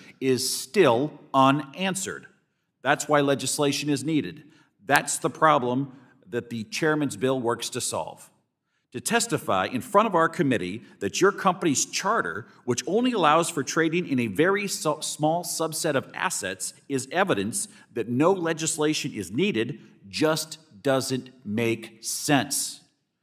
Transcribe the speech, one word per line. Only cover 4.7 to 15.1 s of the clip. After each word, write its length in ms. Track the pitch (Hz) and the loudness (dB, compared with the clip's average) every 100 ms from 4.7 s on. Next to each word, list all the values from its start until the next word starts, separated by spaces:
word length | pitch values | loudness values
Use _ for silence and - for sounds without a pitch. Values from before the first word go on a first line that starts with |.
| _ 104 | _ 2
That's 340 | 143 160 - | 2 2 -4
the 100 | 160 | -4
problem 680 | - 156 147 123 127 135 - - _ - | 2 4 4 2 -2 -4 -10 -20 _ -8
that 220 | 120 - | -6 -6
the 140 | 117 107 | -8 -6
chairman's 520 | - 156 151 143 104 | -2 0 2 -2 -2
bill 220 | 131 135 | 0 0
works 300 | 117 120 - | 0 -2 -4
to 120 | 123 | -6
solve. 480 | - 107 - - - _ _ _ _ _ _ | -6 -6 -8 -12 -20 _ _ _ _ _ _
To 100 | 123 | -10
testify 640 | - 233 226 139 - 95 101 | -2 0 0 -4 0 0 0
in 160 | 113 | -4
front 260 | - 202 226 | 2 2 4
of 80 | 170 | 2
our 140 | 165 | 0
committee 540 | 165 143 117 90 110 - - | 0 0 0 -2 -8 -14 -8
that 200 | - - | -4 2
your 120 | 196 | 2
company's 540 | 196 196 180 180 127 - | 4 0 0 0 0 -2
charter, 600 | - 190 226 87 87 - - | -4 -2 -2 -2 -8 -12 -12
which 200 | - 120 - | -4 -4 0
only 240 | 208 254 | 0 2
allows 380 | 226 156 160 165 | 4 6 6 2
for 120 | - | -2
trading 460 | 131 170 160 170 170 | -2 0 2 0 0
in 120 | 131 | 0
a 80 | 113 | 0
very 400 | 95 170 202 202 | 2 2 2 -2
so-, 340 | - 160 143 | -4 -2 -2
small 420 | - | -6